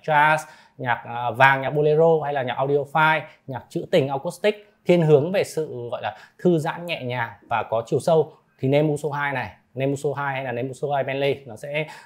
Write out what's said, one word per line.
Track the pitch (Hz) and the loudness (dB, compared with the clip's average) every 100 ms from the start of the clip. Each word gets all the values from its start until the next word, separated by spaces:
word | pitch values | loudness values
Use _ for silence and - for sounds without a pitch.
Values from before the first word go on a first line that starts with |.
jazz, | - 147 151 156 - - _ - | 0 4 4 2 -2 -18 _ -8
nhạc, | 127 117 120 | -4 -4 -6
à, | 120 120 | -6 -2
vàng, | 113 135 135 | 6 6 6
nhạc | 131 | 0
bolero | 147 151 151 165 156 | 0 2 4 4 2
hay | 143 | 0
là | 143 | -4
nhạc | 123 131 | -4 -2
audiophile, | 139 143 139 160 156 156 - - - | 0 0 0 2 4 2 -4 -14 -12
nhạc | 120 - | -12 -10
trữ | 170 156 | -10 -2
tình | 180 135 | 0 0
acoustic, | 139 175 - 214 208 - _ - | -2 -6 -4 -2 -4 -10 _ 2
thiên | 175 | 4
hướng | 156 147 165 | 6 6 4
về | 190 | -2
sự | 147 160 151 123 120 | -2 -4 -6 -8 -8
gọi | 120 | -8
là | 110 - - _ | -8 -10 -16 _
thư | 180 165 | 2 2
giãn | 156 165 175 | 0 -6 -8
nhẹ | 156 | -6
nhàng | 127 123 117 - - | -6 -4 -6 -10 -4
và | 113 | -4
có | - 110 - | -2 -4 -2
chiều | 139 | -2
sâu | - 160 - - _ _ | 2 2 0 -6 _ _
thì | 135 | 0
Nêm | 143 156 | 2 2
Muso | 147 156 | -2 -6
hai | 143 143 | -6 -4
này, | 131 101 - _ | -4 -8 -12 _
Nêm | 123 139 | -6 -4
Muso | 135 147 139 | -2 -4 -4
hai | 139 | -4
hay | 131 | -6
là | 135 | -6
Nêm | 120 131 | -6 -8
Muso | 131 143 139 | -6 -4 -2
hai | |
Bentley | 131 135 139 123 - | -2 -2 -2 -4 -8
nó | 107 | -16
sẽ | 143 147 151 - | -8 -6 -8 -12